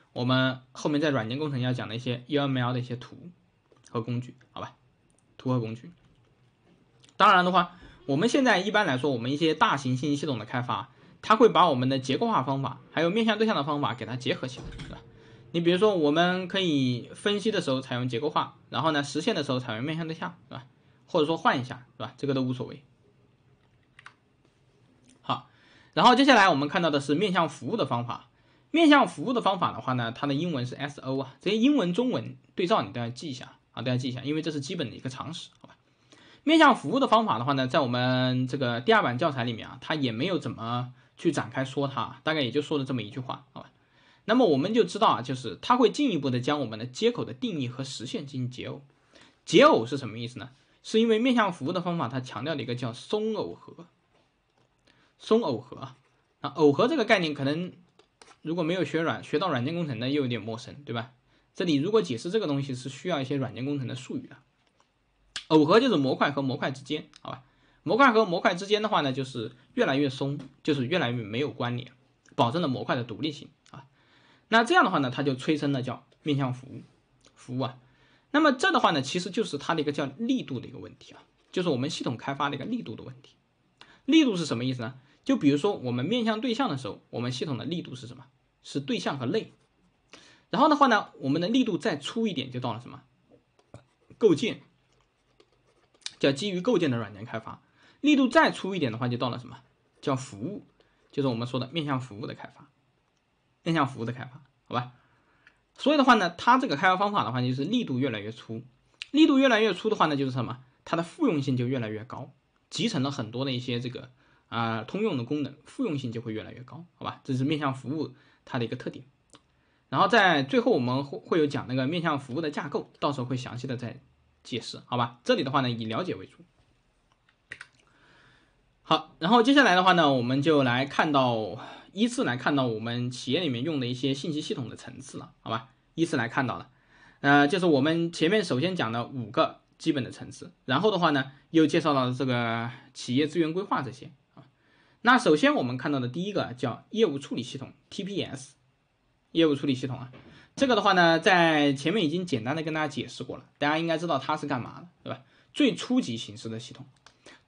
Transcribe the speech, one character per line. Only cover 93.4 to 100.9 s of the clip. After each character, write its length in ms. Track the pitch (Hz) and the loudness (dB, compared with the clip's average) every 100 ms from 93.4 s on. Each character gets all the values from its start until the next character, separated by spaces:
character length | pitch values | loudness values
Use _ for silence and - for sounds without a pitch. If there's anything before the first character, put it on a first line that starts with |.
| _ _ _ - _ _ _ - | _ _ _ -20 _ _ _ 4
构 180 | 214 | 4
建， 260 | 147 214 131 - _ _ _ _ _ _ _ _ _ _ _ _ _ - - | 6 0 -6 -14 _ _ _ _ _ _ _ _ _ _ _ _ _ -18 -2
叫 120 | 147 | 0
基 200 | 139 208 | 0 -2
于 100 | 180 | -2
构 180 | 185 208 | 2 2
建 120 | 160 | 2
的 60 | 117 | 0
软 160 | 104 | -4
件 120 | 98 | -10
开 160 | 117 113 | -12 -12
发。 200 | - - _ _ _ _ | -12 -18 _ _ _ _
力 160 | 285 277 | 2 4
度 120 | 262 | 4
再 220 | 320 269 | 4 4
粗 240 | 165 190 | 2 -6
一 40 | 190 | -2
点 140 | 135 | -2
的 60 | 110 | -2
话 100 | 123 | -2
就 80 | 120 | -2
到 120 | 127 | -4
了 100 | 117 | -6
什 100 | 123 | -12
么？ 100 | - _ _ _ _ | -20 _ _ _ _
叫 160 | - 131 | -4 -4
服 220 | 127 101 | -6 -12
务， 260 | 131 202 - _ _ | -10 -10 -16 _ _